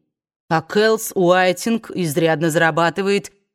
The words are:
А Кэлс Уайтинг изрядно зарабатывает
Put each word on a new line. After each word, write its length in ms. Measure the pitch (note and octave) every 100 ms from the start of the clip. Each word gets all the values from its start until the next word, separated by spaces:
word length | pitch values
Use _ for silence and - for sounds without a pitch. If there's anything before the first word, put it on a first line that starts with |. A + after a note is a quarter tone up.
| _ _ _ _ -
А 120 | D#3+
Кэлс 500 | - G3+ A3 A3 - F#3+
Уайтинг 760 | F3 F#3 F#3 F3+ - A3+ -
изрядно 600 | - E3 D3 E3 D#3 E3
зарабатывает 800 | D#3+ E3 D#3 E3+ E3 G3 G3+ G3 _ _